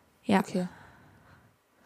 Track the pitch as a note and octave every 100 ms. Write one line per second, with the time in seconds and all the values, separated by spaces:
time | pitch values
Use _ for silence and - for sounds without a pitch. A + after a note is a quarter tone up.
0 | _ _ - F#3+ - F#3 F3+ - - -
1 | - - - - - _ _ _